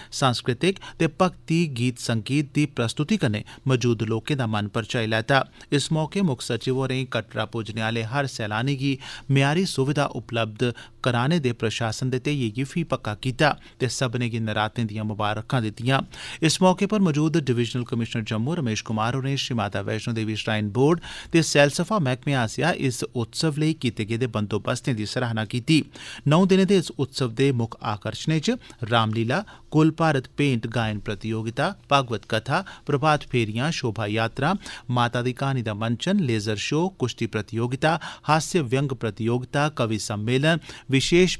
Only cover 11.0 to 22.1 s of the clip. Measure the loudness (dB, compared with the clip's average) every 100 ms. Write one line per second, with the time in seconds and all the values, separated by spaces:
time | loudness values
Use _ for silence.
11 | 0 2 2 2 0 0 -2 0 -2 -2
12 | -2 -2 -2 0 -2 -2 -4 -4 -2 -2
13 | -4 -4 -4 2 2 2 -8 -4 -4 0
14 | -2 0 -2 -2 -2 0 -2 0 -4 -2
15 | -6 -2 -2 -2 -2 0 0 -2 0 0
16 | -2 -12 -14 0 0 4 4 4 2 2
17 | 4 4 2 2 2 0 0 -2 -4 -4
18 | -2 -4 -2 -2 -2 -2 -2 -2 -2 0
19 | 0 0 -2 -2 -2 -2 -2 -2 -4 -4
20 | -2 -2 -2 -4 -2 0 0 2 4 4
21 | -2 -16 0 2 4 4 4 4 0 0
22 | 0